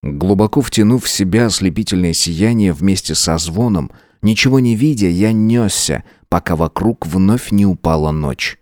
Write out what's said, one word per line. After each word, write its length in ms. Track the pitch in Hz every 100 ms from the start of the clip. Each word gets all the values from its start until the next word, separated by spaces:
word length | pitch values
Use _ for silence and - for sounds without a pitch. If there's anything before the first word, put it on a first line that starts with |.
Глубоко 580 | 71 71 90 98 107 -
втянув 440 | 123 - 107 123
в 40 | -
себя 380 | - 98 104 120
ослепительное 640 | 95 95 87 104 95 90
сияние 640 | 82 85 82 107 117 101
вместе 400 | 73 95 95 -
со 240 | 76 - 80
звоном, 520 | 80 82 120 95 67 - _ _
ничего 400 | 101 110 139 131
не 160 | 123 110
видя, 320 | 147 135 98
я 240 | 87 110
нёсся, 720 | 110 110 120 107 - - 64 - _ _
пока 280 | 87 - 85
вокруг 500 | 80 - 101 117 -
вновь 460 | 87 95 120 -
не 120 | 104
упала 460 | 101 87 82 80 78
ночь. 480 | 78 73 62 - -